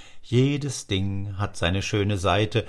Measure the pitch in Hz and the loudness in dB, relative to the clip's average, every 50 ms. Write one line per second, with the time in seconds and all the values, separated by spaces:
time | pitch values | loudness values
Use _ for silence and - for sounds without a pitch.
0 | - - - - - - 110 123 131 143 143 135 147 135 123 - - - 101 95 | -16 -14 -16 -14 -6 0 2 2 4 2 0 -2 -4 -6 -8 -8 -6 -4 -2 -2
1 | 98 98 98 98 101 101 95 95 104 - - - 90 85 92 98 95 - - 104 | -2 -2 -2 -4 -6 -6 -4 -4 -4 -2 2 2 2 4 2 0 0 0 0 2
2 | 98 104 104 95 95 92 90 104 107 104 - 113 - | 2 2 0 2 2 2 4 4 2 2 0 -2 -2